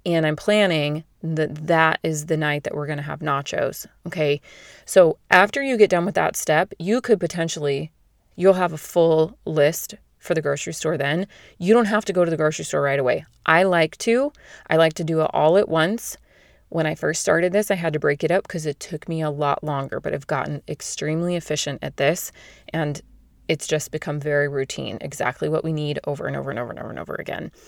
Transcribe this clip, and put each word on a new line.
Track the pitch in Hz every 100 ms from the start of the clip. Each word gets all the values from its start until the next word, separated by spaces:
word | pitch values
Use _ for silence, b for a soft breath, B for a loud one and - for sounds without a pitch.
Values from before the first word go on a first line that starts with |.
| -
and | 170 156
I'm | 151
planning | - 214 196 160 147 151 - _
that | 160 160 156 151 156
that | 165 160 160
is | 165 151 151
the | 156
night | 151 147
that | -
we're | 147 147
gonna | 147
have | 143 147
nachos, | 151 139 143 - - - - _ 175
okay? | 170 151 143 B B B B -
So | 190 170 - _
after | 185 208 277
you | 269 240
get | 208
done | 175 175
with | 185
that | 160 -
step, | - 156 - -
you | 170 240
could | - 202
potentially, | 170 175 165 165 147 139 156 - _ _ _ -
you'll | 185
have | 185 180
a | 156
full | - 175 165 160 160 - -
list | 156 147 165 - - _ _
for | -
the | 160
grocery | 151 139 -
store | 156 156 131
then, | 139 160 196 B B B
you | 175
don't | 226 220
have | 214 214
to |
go | 180
to | 175
the | 160
grocery | 156 156
store | 160 151
right | 143 139
away. | 131 160 156 _ -
I | 160
like | 190 175 160 -
to. | - 233 285 - B B B
I | 160
like | 165
to | 160
do | 160 160
it | 156
all | - 151 185
at | -
once. | 160 160 226 - - b b b b b
When | 165 156
I | 156
first | 151 165
started | - 165 180
this, | 196 208
I | 190
had | 170
to | 147
break | 147 147
it | 156
up | 180 -
'cause | 170 156
it | 143
took | - 156 -
me | 165
a | 156
lot | 147 147 -
longer, | 151 139 135 -
but | -
I've | 143 139
gotten | 143 - 147 -
extremely | 147 - - 151 160 175 175
efficient | - 151 - 135
at | 143 -
this, | 143 175 - B B B B
and | 160 147 147 - - _ _ -
it's | 156 -
just | 151 -
become | 156 - 147
very | 143 147 143
routine, | 139 135 - 135 -
exactly | - - - 127 151
what | 160 165
we |
need | 156 147 147 -
over | 143 -
and | 139
over | 135
and | 113
over | 120
and | -
over | -
and | -
over | - -
again. | - - - B